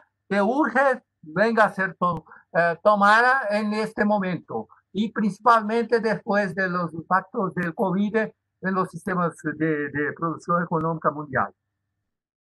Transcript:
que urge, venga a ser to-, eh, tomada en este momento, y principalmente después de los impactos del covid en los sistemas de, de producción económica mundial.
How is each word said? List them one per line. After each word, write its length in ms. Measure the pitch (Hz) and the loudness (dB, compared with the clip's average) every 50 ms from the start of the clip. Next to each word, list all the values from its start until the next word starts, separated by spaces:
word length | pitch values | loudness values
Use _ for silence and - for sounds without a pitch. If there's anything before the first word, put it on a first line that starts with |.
| - _ _ _ _ - | -6 _ _ _ _ -4
que 120 | 190 202 | 0 0
urge, 640 | 202 208 254 294 302 233 - 262 277 269 254 - - _ _ _ | 2 2 2 2 0 2 2 2 2 2 2 0 -6 _ _ _
venga 420 | - 151 156 180 208 226 233 220 214 | -20 -6 0 0 2 2 4 4 4
a 100 | 196 - | 4 2
ser 220 | - 190 185 165 | -2 -4 -4 -4
to-, 280 | - 180 175 170 160 - - - - _ _ | -2 -2 -2 -2 -4 -8 -14 -20 -20 _ _
eh, 260 | - 165 170 170 170 - - | 0 0 2 2 0 2 2
tomada 640 | 208 214 202 196 202 214 226 240 254 262 269 247 202 | 2 4 6 6 6 6 6 6 4 2 2 0 -2
en 220 | 208 208 220 208 | -2 -2 -2 -2
este 320 | 208 220 220 214 - - 214 | -2 -2 -4 -4 -2 -2 0
momento, 640 | 208 214 208 190 185 175 - - - - 226 220 - - _ _ _ | 0 2 0 0 -2 -4 -6 -6 -8 -8 -8 -10 -10 -16 _ _ _
y 180 | - 185 226 220 | -4 -4 -4 -2
principalmente 880 | - 247 214 202 170 - - - 233 226 208 208 226 233 233 233 240 226 | -2 -2 -2 -2 -2 2 4 4 4 4 4 0 0 -2 0 0 0 0
después 540 | 208 226 202 - - - 202 202 208 190 160 | 2 0 -2 -2 -2 -2 0 0 0 -2 -2
de 140 | 196 190 185 | -4 -4 -2
los 240 | 180 180 175 156 | -2 -4 -4 -6
impactos 600 | 151 165 - - 180 190 185 - - - - 175 - | -6 -10 -4 -2 -2 -2 -2 -4 -4 -4 -4 -4 -4
del 200 | 180 180 170 160 | -4 -6 -4 -4
covid 420 | - 214 185 175 196 208 214 196 220 214 214 - _ _ _ _ _ - | -2 -2 0 0 0 -2 0 0 -2 -2 -4 -6 _ _ _ _ _ -6
en 100 | 185 190 | -2 -2
los 160 | 185 180 180 | -2 -2 -4
sistemas 440 | - 160 - 202 185 180 175 165 156 - | -6 -10 -6 -4 -2 -2 -2 -2 -4 -6
de, 460 | - 151 143 151 156 160 156 147 147 147 | -8 -8 -4 -2 -2 0 0 -2 -4 -4
de 240 | - 143 147 139 | -4 -4 -4 -4
producción 500 | - - 165 165 151 - - - 175 175 | -4 -4 -6 -6 -6 -6 -4 -2 -2 -2
económica 480 | 175 165 175 160 156 165 165 160 - 156 | 0 -2 -2 -2 -2 -2 -4 -2 -2 -4
mundial. 420 | 147 147 151 143 127 117 101 - - _ _ _ _ _ _ _ _ _ _ _ _ _ _ _ _ _ | -4 -4 -8 -4 -4 -2 -2 -4 -6 _ _ _ _ _ _ _ _ _ _ _ _ _ _ _ _ _